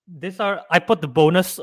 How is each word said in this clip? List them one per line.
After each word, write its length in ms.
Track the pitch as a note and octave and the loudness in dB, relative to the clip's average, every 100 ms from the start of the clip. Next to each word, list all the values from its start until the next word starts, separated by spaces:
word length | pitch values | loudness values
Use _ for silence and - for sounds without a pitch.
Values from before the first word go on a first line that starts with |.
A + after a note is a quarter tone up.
| _ | _
These 320 | E3 E3+ F#3 | -14 -14 -6
are, 220 | G3+ G3 - | -4 -4 0
I 80 | F3 | 0
put 240 | - A3 | 0 -2
the 60 | D3+ | 0
bonus 520 | B2 D#3 F3 F#3 - | 2 4 4 0 -6